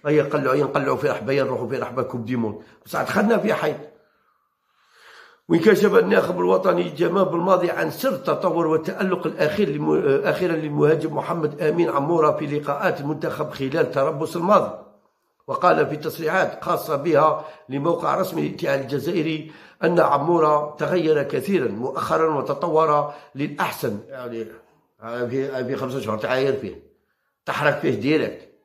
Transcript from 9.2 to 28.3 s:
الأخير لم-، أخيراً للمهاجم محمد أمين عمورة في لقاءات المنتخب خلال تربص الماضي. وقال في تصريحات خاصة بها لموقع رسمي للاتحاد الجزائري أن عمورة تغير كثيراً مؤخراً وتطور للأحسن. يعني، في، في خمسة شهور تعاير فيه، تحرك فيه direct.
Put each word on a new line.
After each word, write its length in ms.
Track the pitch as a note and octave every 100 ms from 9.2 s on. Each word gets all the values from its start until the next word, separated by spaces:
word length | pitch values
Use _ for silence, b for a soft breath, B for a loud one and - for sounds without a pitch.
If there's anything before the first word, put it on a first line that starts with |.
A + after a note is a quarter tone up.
| D#3+
الأخير 420 | - D3+ G3+ F#3
لم-، 540 | D3+ D3+ D3+ C#3 C#3
أخيراً 280 | D3 D3+ F3
للمهاجم 600 | D#3+ D3+ D3 D3 D#3 D#3
محمد 460 | C#3 - E3+ D3+ D3
أمين 280 | D#3+ E3 D#3+
عمورة 460 | C#3 C#3 E3+ D3+ -
في 100 | D3
لقاءات 540 | D3 D3 C#3+ F#3 -
المنتخب 500 | C#3+ D3+ D#3+ - C#3+
خلال 400 | - C3+ D#3 -
تربص 460 | C#3+ C3+ D3 D#3 F3
الماضي. 340 | F3 G3+ - - - _ _ _ _ _ -
وقال 400 | C3+ F3 D#3 C3+
في 100 | D3
تصريحات 680 | D3+ - D#3 F#3 E3 -
خاصة 320 | E3+ E3+ - C#3
بها 480 | E3 D3 D#3 D3+ B B -
لموقع 520 | C#3 D#3 E3+ D#3+ D3
رسمي 220 | F#3+ E3
للاتحاد 380 | D3 - D#3 C#3
الجزائري 720 | B2+ C#3 C#3+ F3 D#3 D#3 D3+ B B B
أن 160 | E3+ E3+
عمورة 760 | D#3 C#3+ D3+ E3+ D3+ D3 - -
تغير 440 | D3 F3+ D#3 D3+
كثيراً 460 | C#3 - - F#3+ A#2
مؤخراً 680 | G2+ C3 - - D#3+ D#3+ C#3+
وتطور 720 | - C#3 F3 D#3 D#3+ D3 C3+ B B
للأحسن. 640 | C3+ D3 C#3+ F3+ - C3 G#2 -
يعني، 380 | C3 B2 A2+ G#2+ - _ _ _ _
في، 640 | A2+ A#2+ A#2+ C3+ C3+ C3
في 120 | A#2+ C3
خمسة 240 | C3 C3
شهور 180 | A2 G#2+
تعاير 340 | A2 B2+ C3+
فيه، 300 | C3+ G2 - _ _ _ _ _ _ -
تحرك 320 | C#3 D3 C#3+
فيه 220 | D#3 A2+
direct. 480 | B2 D#3 A2